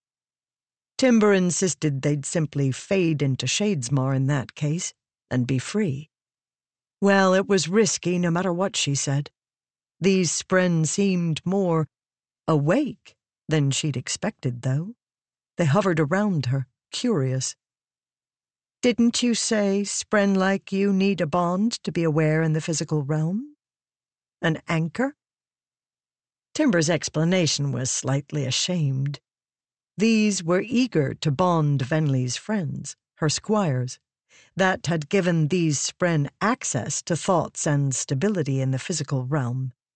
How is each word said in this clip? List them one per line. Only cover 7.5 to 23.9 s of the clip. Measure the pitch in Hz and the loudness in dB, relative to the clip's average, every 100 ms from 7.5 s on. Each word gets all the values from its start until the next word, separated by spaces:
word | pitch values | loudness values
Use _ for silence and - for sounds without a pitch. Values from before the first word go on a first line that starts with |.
| 196 151 | 0 2
risky | 214 208 - 170 180 | 2 2 0 -2 0
no | 175 | 0
matter | 170 185 | 0 0
what | 175 196 - | -2 -2 -2
she | 143 139 | -2 -2
said. | 143 139 147 _ _ _ _ _ _ - | 0 -2 -4 _ _ _ _ _ _ -2
These | 185 190 170 | 2 4 2
spren | - - 185 180 165 156 | -2 0 2 2 2 0
seemed | - 202 180 170 151 175 | 0 0 0 0 -2 -2
more | 196 180 160 151 _ _ _ _ _ - | 0 2 0 -2 _ _ _ _ _ 0
awake | 156 147 233 262 110 _ _ _ _ - | 2 2 2 0 -6 _ _ _ _ -2
than | 156 139 | 0 0
she'd | - 156 127 | 0 -2 -4
expected, | - - 202 - 131 120 | -6 -6 -6 -4 -6 -4
though. | 131 139 196 - _ _ _ _ _ - | -2 -2 -4 -12 _ _ _ _ _ -2
They | 160 | 2
hovered | 190 190 160 | 2 2 0
around | 147 185 208 160 120 | 0 0 0 -2 -2
her, | 139 - _ _ | -4 -6 _ _
curious. | - 247 175 131 131 - - _ _ _ _ _ _ _ _ _ _ _ _ | -4 -2 0 0 -2 -6 -10 _ _ _ _ _ _ _ _ _ _ _ _
"Didn't | 247 233 233 - | 0 2 2 2
you | 240 | 0
say | 220 - 214 202 202 | 0 0 0 2 0
spren | 196 - - 208 202 190 | -2 -6 -2 2 4 2
like | 190 196 - | 2 0 -2
you | 196 202 | 0 2
need | 190 196 180 | 2 2 0
a | 160 | 0
bond | 180 175 185 226 - | 0 0 0 -2 -2
to | - | -4
be | 170 | 0
aware | 165 151 156 160 | 0 2 2 2
in | 160 | 2
the | 156 | 0
physical | 175 156 160 151 | -2 -4 -2 -2
realm? | 139 156 160 208 294 - _ _ _ | 0 -2 -2 -4 -6 -16 _ _ _